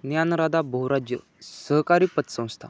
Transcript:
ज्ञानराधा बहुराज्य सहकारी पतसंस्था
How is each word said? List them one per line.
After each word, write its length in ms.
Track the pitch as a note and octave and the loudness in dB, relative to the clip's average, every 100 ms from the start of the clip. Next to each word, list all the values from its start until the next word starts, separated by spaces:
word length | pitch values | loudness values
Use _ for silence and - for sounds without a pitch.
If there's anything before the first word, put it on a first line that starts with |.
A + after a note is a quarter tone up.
ज्ञानराधा 560 | C#3 D#3 E3 E3+ D#3+ E3 | -4 0 0 2 2 0
बहुराज्य 540 | D3 B2+ B2+ C#3 A#2+ B2 _ _ | 0 -4 0 -2 -2 -8 _ _
सहकारी 640 | - - - D3 D3+ F3 F3+ - | -20 -20 0 0 4 4 4 0
पतसंस्था 520 | - - A2+ - | -4 -6 -8 -8